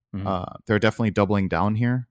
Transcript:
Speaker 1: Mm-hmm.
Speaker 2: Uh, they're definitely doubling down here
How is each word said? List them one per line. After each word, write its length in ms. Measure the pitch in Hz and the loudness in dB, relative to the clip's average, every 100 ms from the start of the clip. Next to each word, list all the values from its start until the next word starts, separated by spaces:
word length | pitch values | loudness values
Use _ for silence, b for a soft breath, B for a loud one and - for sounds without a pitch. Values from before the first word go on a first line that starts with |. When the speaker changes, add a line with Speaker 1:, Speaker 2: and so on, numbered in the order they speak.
| _ 95 | _ -8
Speaker 1:
Mm-hmm. 100 | 101 | -4
Speaker 2:
Uh, 200 | 95 - - - | -4 -4 -10 -2
they're 120 | 104 | 2
definitely 320 | 110 - 113 | 2 2 0
doubling 380 | 92 98 101 92 | 2 2 2 0
down 260 | 85 101 110 | 0 0 0
here 320 | 120 123 123 | 0 -2 -4